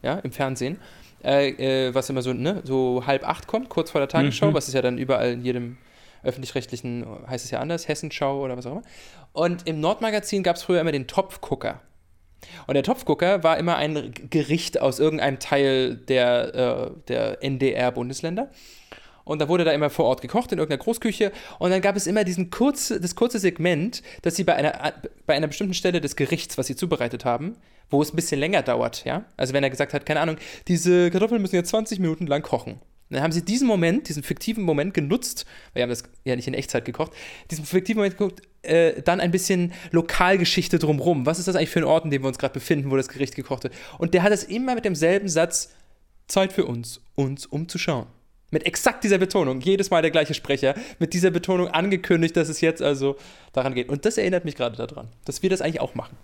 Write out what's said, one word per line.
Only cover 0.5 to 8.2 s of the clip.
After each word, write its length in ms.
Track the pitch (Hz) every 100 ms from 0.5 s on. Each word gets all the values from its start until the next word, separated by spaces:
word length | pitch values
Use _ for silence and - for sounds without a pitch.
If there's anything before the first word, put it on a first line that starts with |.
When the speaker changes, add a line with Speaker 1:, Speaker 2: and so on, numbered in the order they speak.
| 131 123 185 - - - -
Speaker 1:
äh, 240 | - 139 139 - 135 131 131
äh, 60 |
was 140 | 127 131
immer 140 | 135
so, 100 | 127
ne, 300 | 123 135 196
so 380 | - 131 127 123
halb 240 | 123 139 -
acht 200 | - -
kommt, 200 | 220 254
kurz 220 | - 160
vor 100 | 156
der 80 | 139
Tagesschau, 420 | 165 143 117 156
Speaker 2:
Mhm. 40 |
Speaker 1:
was 140 | 151 139
ist 60 |
ja 60 | 131
dann 180 | 127 123
überall 340 | 131 131 123
in 120 | 120
jedem 320 | 123 123 120 127 - - - -
öffentlich-rechtlichen, 840 | 135 127 131 139 120 123 127 120 113 107 127
heißt 160 | 127
es 60 | -
ja 80 | -
anders, 300 | 143 170 -
Hessenschau 520 | 147 156 -